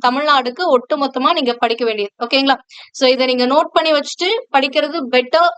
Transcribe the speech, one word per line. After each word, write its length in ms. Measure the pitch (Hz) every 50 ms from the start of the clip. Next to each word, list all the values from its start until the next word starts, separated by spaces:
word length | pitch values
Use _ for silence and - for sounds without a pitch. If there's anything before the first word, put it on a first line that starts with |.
| 247
தமிழ்நாடுக்கு 560 | 247 254 262 294 302 285 269 254 247 247 - 359
ஒட்டுமொத்தமா 680 | 349 277 247 240 - 302 294 277 269 269 254 262 302 349
நீங்க 200 | 330 277 240 240
படிக்க 320 | 240 - 233 226 233 247
வேண்டியது. 280 | 226 220 214 202 202 - - 240
ஓகேங்களா? 280 | 240 - 269 269 277 262 - - _ - - - - -
So, 180 | - 269 254
இதை 160 | 262 247 254
நீங்க 200 | 247 254 247 247
நோட் 220 | 247 277 302 339 330 -
பண்ணி 200 | 339 320 320 311
வச்சுட்டு 360 | 294 285 - - - 349 370 453 466 - - -
படிக்கிறது 460 | 269 269 285 277 311 285 294 294 339 277 240
பெட்டர். 360 | 254 254 247 247 - 320 349 349 339